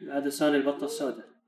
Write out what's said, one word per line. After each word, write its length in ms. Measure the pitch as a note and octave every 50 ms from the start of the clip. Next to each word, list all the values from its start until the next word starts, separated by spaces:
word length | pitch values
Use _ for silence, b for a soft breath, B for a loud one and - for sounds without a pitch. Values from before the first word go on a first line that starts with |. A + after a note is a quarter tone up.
العادة 280 | - D3 C#3+ C#3+ C#3 C#3+
سوني 280 | C#3+ - D#3 D3+ D3 C#3
البطة 280 | C3 C#3+ C#3+ - C#3+
السوداء. 400 | D3 - - D3 C3 A2+ A2+ - - - _ _